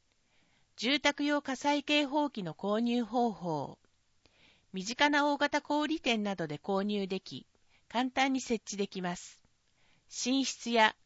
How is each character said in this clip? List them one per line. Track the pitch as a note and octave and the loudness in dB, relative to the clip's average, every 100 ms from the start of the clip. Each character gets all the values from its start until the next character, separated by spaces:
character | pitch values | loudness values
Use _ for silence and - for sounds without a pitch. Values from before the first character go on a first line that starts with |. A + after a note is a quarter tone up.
| _ _ _ _ _ _ _ - | _ _ _ _ _ _ _ -6
住 | G#3+ C#4+ | 0 2
宅 | D4 C#4+ | 2 2
用 | D4 D4 | 2 0
火 | C#4 C4 | -2 -2
災 | D4 D4 | 0 0
警 | C#4 D4 C#4+ | 2 2 2
報 | D4+ D4 | 0 -2
器 | A#3 | -4
の | F3 | -8
購 | D#3 G3 G#3 | -6 -2 0
入 | A#3+ A#3+ A3 | 2 0 0
方 | A#3+ A#3+ | 0 0
法。 | E3+ F3 D3+ C3+ - _ _ _ _ _ _ - _ _ | 0 -4 -4 -6 -10 _ _ _ _ _ _ -20 _ _
身 | F#3+ | -10
近 | F#3 B3 D4 | -6 2 4
な | D4 D4 | 4 2
大 | C#4+ | 2
型 | D4 D4 | 0 0
小 | - D4 | 0 0
売 | D4+ D#4 | 0 0
店 | - A3+ | 0 0
な | G3+ G3 | 0 -2
ど | D#3+ | -4
で | A#3+ | -6
購 | - G3 | -2 -2
入 | G3+ G#3 G3 | 0 -2 -2
で | F#3+ | -4
き、 | - C3+ - _ _ _ - | -6 -14 -14 _ _ _ -6
簡 | A3+ B3+ | -2 0
単 | C4 C4+ | 2 2
に | C4 | 0
設 | - A3+ - G3 | 0 -4 -4 -6
置 | |
で | G3+ | -4
き | F#3+ | -4
ま | F3+ F3 | -4 -6
す。 | - - _ _ _ _ _ _ _ - A#3+ | -10 -20 _ _ _ _ _ _ _ -6 0
寝 | C4+ | 0
室 | B3+ - A#3 | 0 -4 0
や | A#3 G#3+ - | 4 4 2